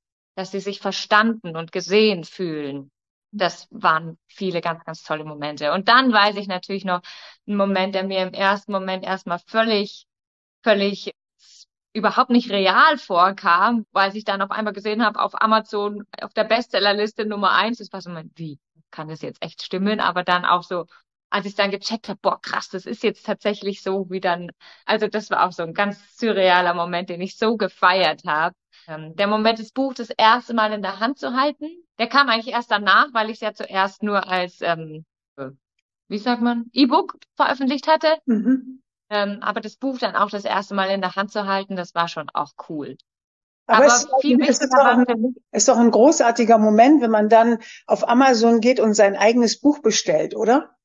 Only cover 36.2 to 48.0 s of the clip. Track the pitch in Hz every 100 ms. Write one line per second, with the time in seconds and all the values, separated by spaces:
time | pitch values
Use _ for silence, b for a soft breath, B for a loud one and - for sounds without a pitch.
36.2 | 247 240 240 233 233 240 269 311 - -
37.2 | _ - 269 269 269 285 311 320 320 311
38.2 | - 220 214 262 - - _ _ - 208
39.2 | 202 202 - 208 214 - 269 254 214 175
40.2 | 202 202 196 185 196 202 190 196 185 196
41.2 | 202 214 196 196 196 190 175 170 170 -
42.2 | 151 - 143 - - 156 135 135 _ _
43.2 | _ _ _ _ - 226 269 247 - 269
44.2 | 269 247 285 233 269 262 254 247 247 226
45.2 | 247 254 _ 220 220 233 233 208 262 311
46.2 | 240 233 220 226 214 214 247 302 233 220
47.2 | 214 226 233 226 B B - 240